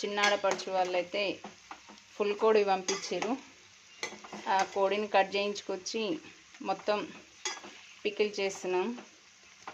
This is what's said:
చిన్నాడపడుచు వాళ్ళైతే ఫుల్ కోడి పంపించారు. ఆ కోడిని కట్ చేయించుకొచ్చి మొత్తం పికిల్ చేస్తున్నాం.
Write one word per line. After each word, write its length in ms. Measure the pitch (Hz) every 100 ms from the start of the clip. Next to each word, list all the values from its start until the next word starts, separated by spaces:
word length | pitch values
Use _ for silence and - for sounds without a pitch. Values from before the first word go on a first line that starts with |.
చిన్నాడపడుచు 680 | 208 208 202 202 196 185 -
వాళ్ళైతే 540 | 190 180 180 175 202 196 - - - - - - - -
ఫుల్ 200 | - 208 208
కోడి 220 | 220 214
పంపించారు. 680 | 196 190 185 196 - 180 196 269 - - - - - - - - - 208 202
ఆ 20 | 190 185
కోడిని 320 | 196 190 208 208
కట్ 220 | 202 190 202
చేయించుకొచ్చి 680 | 202 202 - 190 - 226 214 156 - - - -
మొత్తం 360 | 202 185 - 208 170 - - - - - - - - -
పికిల్ 280 | 208 208 208 202
చేస్తున్నాం. 460 | 196 196 185 180 208 240 - - - - - - -